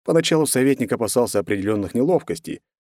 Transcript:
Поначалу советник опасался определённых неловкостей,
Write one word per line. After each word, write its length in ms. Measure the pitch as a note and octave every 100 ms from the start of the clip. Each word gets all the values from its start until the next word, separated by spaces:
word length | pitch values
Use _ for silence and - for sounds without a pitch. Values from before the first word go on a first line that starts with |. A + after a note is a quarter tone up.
Поначалу 420 | - E3 E3 D#3+ D3
советник 460 | B2+ C3 C3 A2+
опасался 460 | A2+ A2 B2 A2+ G#2
определённых 560 | F2+ G#2 G2 G#2+ F#2+
неловкостей, 680 | A#2 D3 E3 - D#2+ - D2+ _ _